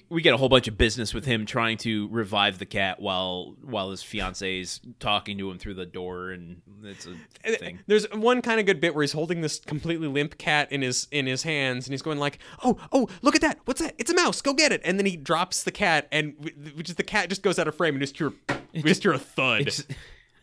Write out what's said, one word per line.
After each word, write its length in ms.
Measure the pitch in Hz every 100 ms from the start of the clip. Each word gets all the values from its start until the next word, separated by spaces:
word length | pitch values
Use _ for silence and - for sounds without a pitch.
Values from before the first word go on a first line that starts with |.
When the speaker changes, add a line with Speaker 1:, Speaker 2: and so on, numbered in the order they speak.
| -
Speaker 1:
we 120 | 165
get 100 | 160
a 60 | 120
whole 100 | 131
bunch 200 | 131 113
of 100 | 107
business 340 | 117 110 104
with 140 | 113 127
him 180 | 113
trying 320 | 107 127 113 110
to 320 | 117 107 104
revive 500 | 113 101 104 101 92
the 80 | 98
cat 340 | 104 98 -
while, 540 | 98 92 92 90 - -
while 260 | - 110 95
his 140 | 95
fiance's 760 | - 107 92 92 95 92 90 - 123 117
talking 400 | 117 104 104 101
to 100 | 98
him 80 | 90
through 160 | 107
the 140 | 92 90
door, 420 | 92 90 90 92
and 320 | 92 85 90 - 104
it's 240 | 104 92 85
a 60 | 87 - -
Speaker 2:
Uh, 140 | - 226
Speaker 1:
thing. 220 | 180 175 -
Speaker 2:
there's 180 | 208 202
one 320 | 214 226 247
kinda 180 | 240 226
good 180 | 196 175
bit 140 | 170
where 80 | 151
he's 120 | 143
holding 280 | 156 160 170
this 180 | 156 -
completely 480 | - 151 165 165 156
limp 300 | 139 151 -
cat 340 | - 151 139
in 120 | 139
his, 240 | 131 123 -
in 160 | 147 131
his 160 | 127
hands, 460 | 165 151 135 123 127
and 60 |
he's 100 | 135
going 160 | 160 147
like, 180 | 143 - - -
"Oh, 140 | 254 - -
oh, 180 | 269 233 -
look 100 | 262
at 80 | 302
that! 160 | 311 269 -
What's 160 | 262
that? 140 | 320 -
It's 140 | 233
a 40 | 359
mouse! 240 | 302 -
Go 100 | 277
get 180 | 277 302
it!" 100 | 180 165
And 140 | 196
then 80 | 196
he 100 | 175
drops 460 | 135 165 185 -
the 80 | -
cat, 360 | - 202 156 -
and 260 | 151 151 143
w-, 340 | 151 143 151 143
which 140 | 175
is, 40 | 175
the 60 |
cat 260 | 190 214 175
just 140 | 190
goes 160 | 202 180
out 100 | 156
of 60 |
frame 220 | - 170 135
and 60 |
just 120 | 139 -
hear, 80 | 147 - -
Speaker 1:
It 120 | - -
Speaker 2:
just 120 | 165 151
Speaker 1:
just 160 | 190
Speaker 2:
hear 120 | 202
a 40 | 135
thud. 440 | - - 131 110
Speaker 1:
it 40 | 123
just 240 | - - 139 - - _ _